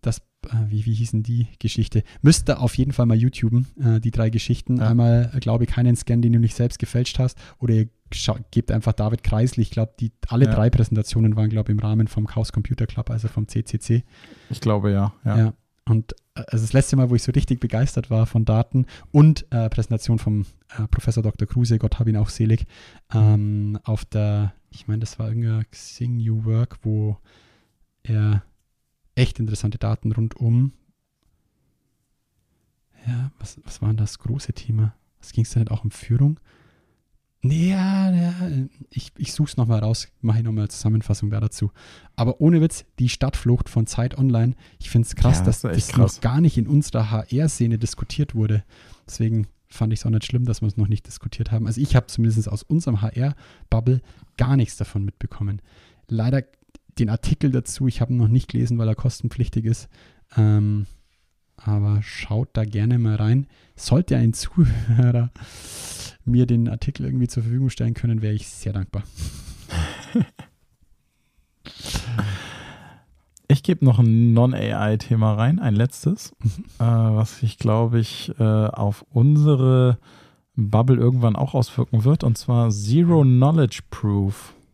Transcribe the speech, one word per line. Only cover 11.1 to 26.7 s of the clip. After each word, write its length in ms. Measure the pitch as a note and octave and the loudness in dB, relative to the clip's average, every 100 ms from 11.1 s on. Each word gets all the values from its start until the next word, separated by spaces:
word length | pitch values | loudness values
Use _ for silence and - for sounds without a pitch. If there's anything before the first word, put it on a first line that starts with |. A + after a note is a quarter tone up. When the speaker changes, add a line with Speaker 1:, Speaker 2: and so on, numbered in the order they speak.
| A#2 A2 G#2+ | 0 2 2
Speaker 1:
waren, 120 | G#2+ | 0
glaub, 220 | A2 G#2+ | -2 -2
im 80 | G#2 | -2
Rahmen 280 | G#2+ A2 G#2+ | 0 0 0
vom 200 | - G#2+ | -2 -4
Chaos 260 | - A2 | -4 -4
Computer 340 | - G#2 B2 A2+ | -4 -4 -4 -4
Club, 220 | - A#2 | -6 -6
also 200 | A#2 A2 | -4 -4
vom 200 | - G#2+ | -4 -4
C 160 | - | -4
C 140 | A2+ A2 | -6 -8
C. 260 | - A#2 - _ - - _ | 0 0 0 _ -20 -20 _
Speaker 2:
Ich 100 | A#2+ | -4
glaube, 320 | A2+ G#2 G2+ | -2 0 0
ja, 220 | G2 G2+ - | 0 0 -2
ja. 140 | - G#2+ | -2 2
Speaker 1:
Ja. 160 | A2 - _ _ - | 2 0 _ _ 0
Und, 260 | A2 A2+ - _ | 0 0 -12 _
äh, 80 | - A#2 | -16 -6
also 140 | A2+ | -4
das 120 | A2 | 2
letzte 220 | C3+ - C3+ | 2 2 2
Mal, 120 | B2+ | 2
wo 60 | |
ich 80 | A#2+ | 2
so 100 | - | 0
richtig 260 | C3 - B2 | -2 0 -2
begeistert 500 | A#2 A2+ C3 - A#2+ | -2 0 -2 -2 -2
war 160 | A2+ A2+ | 0 2
von 180 | A2+ | 2
Daten 400 | A2 A2 A#2+ C3 B2+ - - | 2 2 2 0 -2 -6 0
und, 360 | D3 D#3 D3+ - | 6 6 6 -2
äh, 200 | A#2+ A2+ | -2 -2
Präsentation 480 | - A2 A2+ - A#2 | -2 -2 -2 0 -2
vom, 240 | - G#2 G2 _ _ - | 0 -2 -2 _ _ -8
äh, 100 | A2 | -2
Professor 320 | - - A2+ | 0 0 0
Doktor 240 | A2 - G#2+ | -2 -2 -4
Kruse, 320 | B2 A#2+ A2+ | -2 0 0
Gott 200 | A2 - | 0 -2
hab 80 | A2+ | 0
ihn 120 | A2 | 0
auch 100 | G#2+ | -2
selig, 380 | - A2 A2+ - - - - _ | 0 0 2 0 -12 -20 -20 _
ähm, 640 | A2+ G#2+ G#2+ G#2 G#2 G#2 G#2 | 2 4 4 2 -2 -4 -6
auf 200 | - G#2+ | -4 -6
der, 480 | - G#2+ G#2 G#2 G#2 - _ | -4 -4 -2 0 -2 -6 _
ich 160 | - - | -20 -6
mein, 140 | A2 | -6
das 180 | A2+ - | -6 -8
war 100 | A2 | -6
irgendein 360 | A2+ A#2 A2+ A2 | -4 -2 -2 -6
Xing 480 | - - - B2 A#2+ | -12 -20 -10 -6 -4
New 260 | A2+ A2 | -2 -2
Work, 360 | A2 A2+ A#2+ | -2 -2 -2